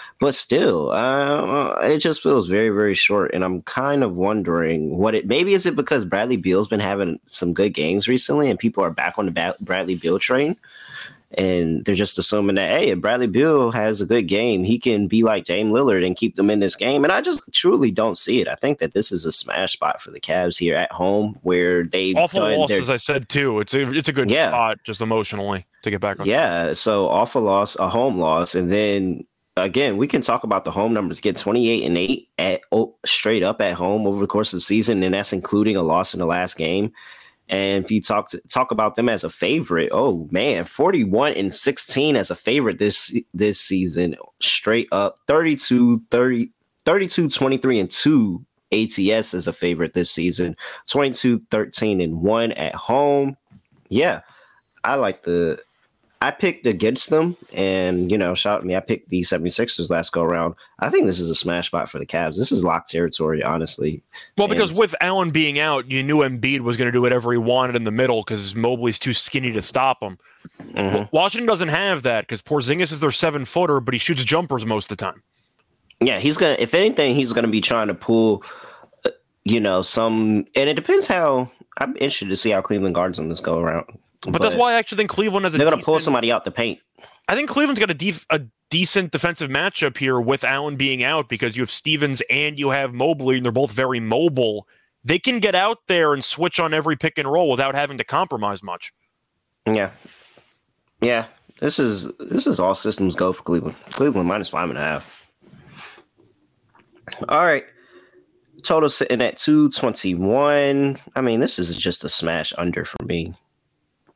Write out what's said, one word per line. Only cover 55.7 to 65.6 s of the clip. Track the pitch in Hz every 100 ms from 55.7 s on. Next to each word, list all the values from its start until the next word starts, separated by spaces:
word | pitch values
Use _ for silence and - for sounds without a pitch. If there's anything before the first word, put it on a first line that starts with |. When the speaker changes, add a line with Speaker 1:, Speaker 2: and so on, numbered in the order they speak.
| _ _ _ _ _
Speaker 1:
I | 127
picked | - 185 165 120
against | 95 107 131 -
them, | 156 175 175 -
and, | 90 95 95 90 90 90
you | 104
know, | 90
shout | 92 104 104
me, | 92
I | 92
picked | - 110 -
the | 92
seventy-sixers | 87 85 87 - 117 - 85
last | 85 87
go | 87
around. | 82 85 82 - - -
I | 104
think | 381 104
this | 87
is | 82
a |
smash | 80 87 87 -
spot | 87 -
for | 73
the | 71
Cavs. | 82 80 80
This | 135
is | 120
locked | 87 82 -
territory, | 82 85 - 78 78
honestly. | 71 80 80 - 76 - - - - -
Speaker 2:
Well, | 202
because | 214 190
Speaker 1:
And | 180
Speaker 2:
with | 220 -
Allen | 180 190 175
being | 156 151
out, | 143